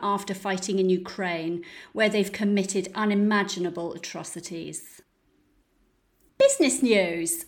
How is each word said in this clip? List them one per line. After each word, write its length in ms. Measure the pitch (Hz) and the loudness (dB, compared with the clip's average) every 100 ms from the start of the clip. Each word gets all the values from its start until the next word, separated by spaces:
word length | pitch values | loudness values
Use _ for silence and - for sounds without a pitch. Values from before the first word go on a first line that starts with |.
after 320 | 202 196 - | -2 -2 -4
fighting 460 | 190 202 190 - 196 | -6 -4 -4 -2 2
in 100 | 185 | 2
Ukraine, 720 | 185 185 - 185 170 160 170 - - - | 2 -2 -6 -4 -4 -4 -6 -8 -18 -10
where 160 | 214 214 | 0 2
they've 240 | 214 190 | 2 0
committed 560 | - 208 202 190 202 180 | 0 2 2 0 -2 -4
unimaginable 1000 | 214 208 202 208 208 196 180 175 170 170 | -2 2 4 4 2 0 -2 -4 -4 -8
atrocities. 1120 | - - 165 160 175 - 165 156 156 - - _ _ _ _ _ _ _ _ _ _ _ _ _ - | -8 -12 -12 -12 -14 -12 -10 -10 -12 -14 -20 _ _ _ _ _ _ _ _ _ _ _ _ _ 4
Business 440 | 554 - 285 254 | 4 6 2 4
news, 600 | 247 208 175 170 170 - | 4 4 4 0 -2 -4